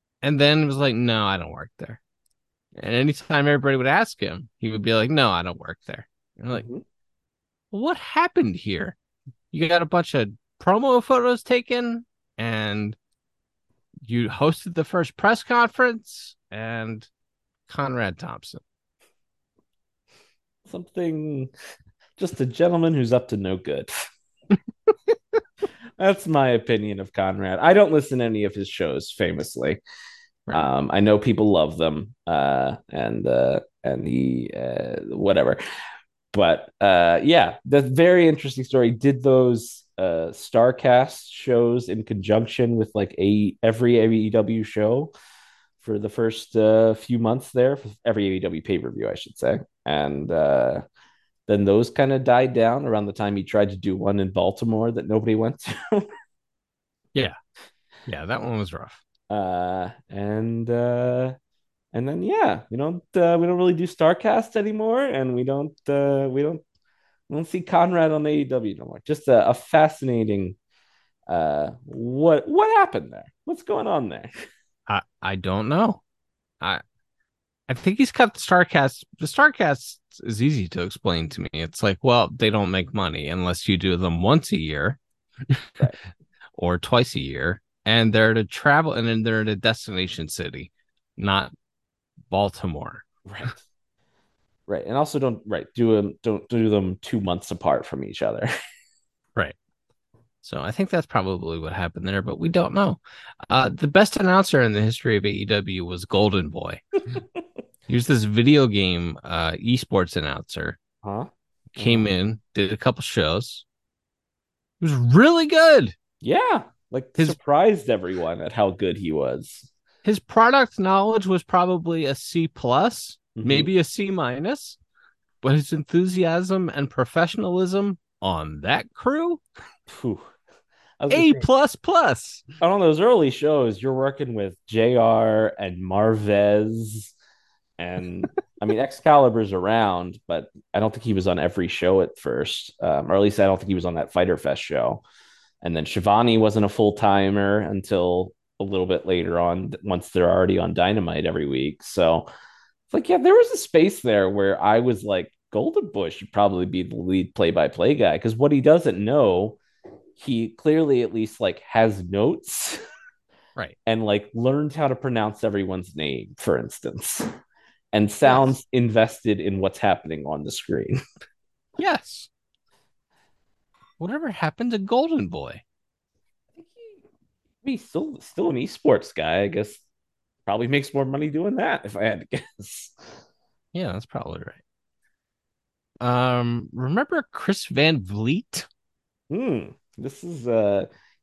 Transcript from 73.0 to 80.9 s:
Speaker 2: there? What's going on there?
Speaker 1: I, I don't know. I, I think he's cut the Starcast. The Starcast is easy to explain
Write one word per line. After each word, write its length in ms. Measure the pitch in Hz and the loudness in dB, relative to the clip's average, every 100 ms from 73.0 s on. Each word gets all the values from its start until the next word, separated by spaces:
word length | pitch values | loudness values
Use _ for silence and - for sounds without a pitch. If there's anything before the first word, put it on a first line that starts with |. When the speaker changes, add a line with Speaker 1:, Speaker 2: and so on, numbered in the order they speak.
| - | -8
Speaker 2:
there? 220 | 52 - _ - | -16 -20 _ -12
What's 160 | 339 | -10
going 240 | - - 220 | -6 -4 -2
on 240 | 170 113 | -2 -4
there? 200 | 60 - - - _ _ _ - | -10 -16 -18 -20 _ _ _ -4
Speaker 1:
I, 140 | 101 - _ | -4 -4 _
I 140 | 92 98 | -8 -6
don't 340 | 92 95 110 | -4 -4 -2
know. 320 | 156 226 196 _ _ _ _ _ - | 0 0 -2 _ _ _ _ _ -10
I, 200 | 90 90 - _ _ _ _ _ _ _ - | -6 -6 -8 _ _ _ _ _ _ _ -10
I 40 | |
think 220 | 127 - 208 | -4 -2 0
he's 140 | 269 | 0
cut 200 | - 233 | 4 2
the 60 | - | 2
Starcast. 640 | - 180 175 160 135 - - - | 2 4 4 2 2 -2 -20 -10
The 80 | 151 | -6
Starcast 720 | - 294 - 175 139 - - _ - | 2 2 4 0 -2 -6 -20 _ -16
is 180 | - 107 | -10 -2
easy 260 | 131 147 90 | 0 0 -2
to 140 | 92 | -6
explain 460 | 90 | -8